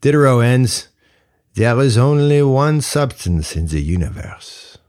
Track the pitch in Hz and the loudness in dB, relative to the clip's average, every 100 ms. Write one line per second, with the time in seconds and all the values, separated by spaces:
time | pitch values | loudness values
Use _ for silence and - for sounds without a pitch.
0 | 139 147 139 123 117 127 123 - - _ | 2 2 4 4 2 2 0 -4 -12 _
1 | _ _ _ _ _ - 113 120 135 113 | _ _ _ _ _ -2 0 2 2 2
2 | 131 147 147 143 143 135 147 151 135 147 | 2 2 2 2 2 2 2 0 -2 -2
3 | 143 - - 85 76 - 80 78 73 90 | -4 -4 -4 -2 -4 -6 -4 -4 -4 -4
4 | 80 - - - - - - - | -4 -8 -16 -18 -20 -20 -20 -20